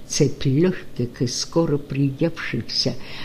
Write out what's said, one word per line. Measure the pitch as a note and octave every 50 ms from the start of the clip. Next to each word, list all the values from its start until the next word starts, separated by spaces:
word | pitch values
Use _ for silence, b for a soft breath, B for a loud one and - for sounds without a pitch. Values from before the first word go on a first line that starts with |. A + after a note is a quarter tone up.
| -
цепь | - - - D3+ B2+ F#2+ - -
легких | C#3+ C3 C#3+ E3+ F#3 F#3 - - - - - B2+ A#2+ - -
и | C#3
скоро | C3 - - - - - E3 E3 D#3 D3
приевшихся, | C#3+ C#3+ - C#3 C3+ C#3+ C#3 C3 C3+ D3 E3 E3 - - - - B2 A2 - - - - C3 A#2 - B B B B B